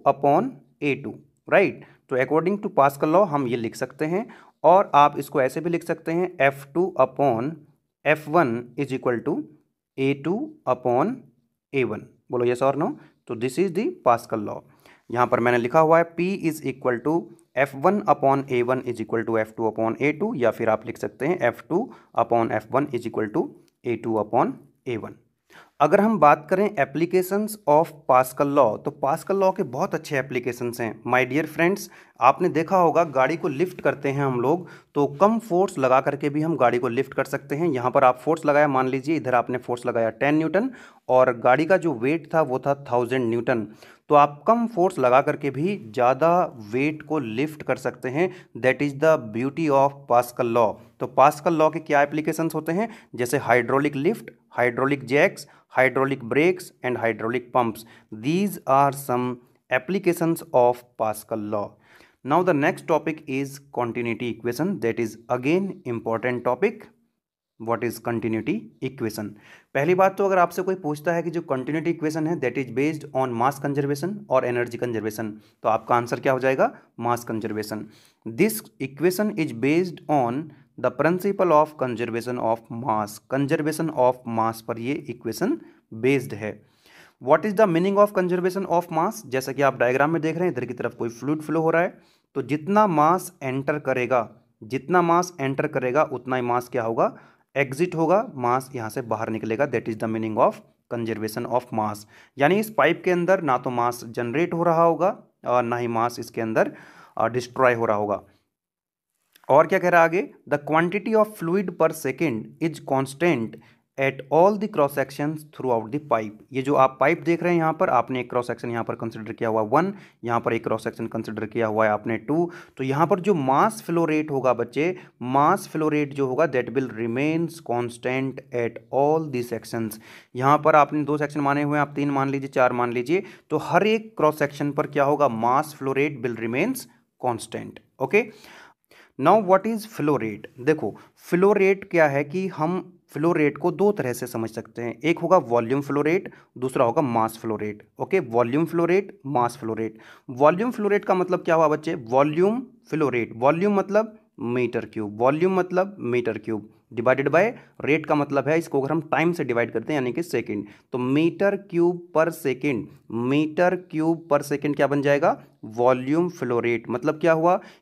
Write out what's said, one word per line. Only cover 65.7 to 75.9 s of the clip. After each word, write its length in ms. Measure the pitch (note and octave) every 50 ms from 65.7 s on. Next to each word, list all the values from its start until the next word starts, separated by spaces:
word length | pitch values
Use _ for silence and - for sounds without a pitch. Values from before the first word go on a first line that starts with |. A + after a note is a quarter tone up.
| - - - B2 A#2+
important 500 | A2 G#2+ A2+ A2+ A2 A#2 B2+ B2 A#2 A#2
topic। 400 | B2 A#2+ - G3 A#3 A#3 - - - _ _ _ _ _ _ _ _ _ _ _ _ _ -
What 240 | A2+ A2 A#2 G#2+ B2 A#2
is 100 | G#2 - -
continuity 500 | B2+ A#2+ A2+ G2+ A2+ A2+ A2 G#2+ C3+ F#3+ - - - - _ C#3+
equation? 440 | C3 - - A2+ G#2+ G#2 A#2 A2 G2+ G#2 - - - - - _ _ -
पहली 200 | C3+ D3 E3 F3+
बात 220 | F3+ F#3+ F#3+ F#3+ G#3
तो 60 | G3+
अगर 120 | F#3+ F#3+ F#3
आपसे 240 | F3 E3+ - F#3+
कोई 120 | F#3 F#3+ F#3+
पूछता 380 | F#3+ E3 D3 D3+ D3 D3 F3
है 100 | E3+ E3+
कि 80 | D3+ F3
जो 100 | D#3 E3+ E3 -
continuity 400 | C3+ C3 B2+ D3 D3 D#3+ D3+ E3+
equation 340 | D#3+ D3+ D3+ D#3 D3 D#3+ D#3
है 140 | D#3+ E3+ C#3+
that 240 | B2+ B2 A#2 C#3+ C3
is 80 | C3+ A#2 B2+
based 340 | C#3+ D#3 D#3+ C#3+ C#3+ C#3+ -
on 220 | C3 C3 B2+ A#2 A2+
mass 200 | A#2+ C#3 C#3+ C#3 D3
conservation 480 | C#3+ C#3 C#3+ C#3+ C#3 C#3+ C#3 E3+ F3+ G#3 G#3 - -
और 160 | C3+ C3 B2
energy 360 | B2 A#2+ A#2+ A#2+ A#2 A#2+ A#2
conservation, 500 | A#2+ B2 A2+ A2 G#2 A2 G#2+ - A2+ G#2+ G#2+ - - _ _ _
तो 60 | - A2+
आपका 280 | G#2+ A2+ - -